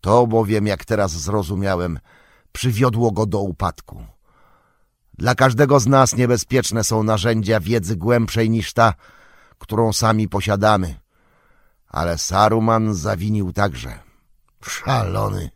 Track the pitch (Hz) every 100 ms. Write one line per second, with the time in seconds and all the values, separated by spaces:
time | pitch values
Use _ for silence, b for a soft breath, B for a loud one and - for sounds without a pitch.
0 | 92 113 120 113 104 107 104 95 - 107
1 | 98 82 78 104 82 95 98 92 87 78
2 | b b b b b - 127 107 127 113
3 | 117 101 107 101 98 87 87 - - -
4 | - _ _ _ _ _ _ _ _ _
5 | _ - 113 123 131 117 143 139 113 135
6 | 127 - 123 120 - 127 120 113 107 110
7 | 107 110 104 113 101 110 85 117 87 104
8 | 98 120 113 113 113 113 98 - 113 -
9 | b b b b b b - 107 113 101
10 | 113 110 104 101 98 101 107 104 90 65
11 | _ _ _ _ _ _ _ _ _ -
12 | 85 82 - 95 107 113 110 113 110 98
13 | 76 98 104 107 92 90 101 64 62 53
14 | - _ _ _ _ _ - - - 131
15 | 101 95 104 98 82